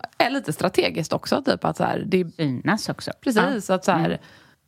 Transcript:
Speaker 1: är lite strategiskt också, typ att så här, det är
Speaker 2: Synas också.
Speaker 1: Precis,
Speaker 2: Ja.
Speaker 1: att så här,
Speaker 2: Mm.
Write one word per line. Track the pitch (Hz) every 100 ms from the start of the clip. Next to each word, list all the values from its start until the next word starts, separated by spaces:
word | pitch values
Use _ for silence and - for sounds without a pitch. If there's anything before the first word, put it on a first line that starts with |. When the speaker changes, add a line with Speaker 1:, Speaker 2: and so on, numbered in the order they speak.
| - -
Speaker 1:
är | 247
lite | 277 -
strategiskt | - - - 180 165 156
också, | - - -
typ | - -
att | 160 -
så |
här, | - - -
det | 190
är | 165
Speaker 2:
Synas | - 147 123 156 208 -
också. | - - -
Speaker 1:
Precis, | - 214 180 233 -
Speaker 2:
Ja. |
Speaker 1:
att | 185
så | 196
här, | 165
Speaker 2:
Mm. | 160 - - - - _